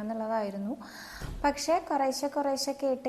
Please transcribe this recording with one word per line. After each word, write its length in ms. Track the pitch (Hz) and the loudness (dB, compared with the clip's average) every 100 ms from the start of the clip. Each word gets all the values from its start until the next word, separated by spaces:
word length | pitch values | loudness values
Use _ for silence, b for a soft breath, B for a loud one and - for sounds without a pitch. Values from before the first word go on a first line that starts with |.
എന്നുള്ളതായിരുന്നു. 720 | 214 226 220 226 208 196 202 285 B B B B B B | -4 -2 0 0 0 -2 -4 -6 B B B B B B
പക്ഷേ 320 | 285 285 - 349 339 | 2 2 4 2 4
കുറേശ്ശെ 400 | 285 269 262 285 | 2 2 2 0
കുറേശ്ശെ 380 | 294 277 269 - 277 | 0 2 2 0 0
കേട്ട് 260 | 277 254 | 2 2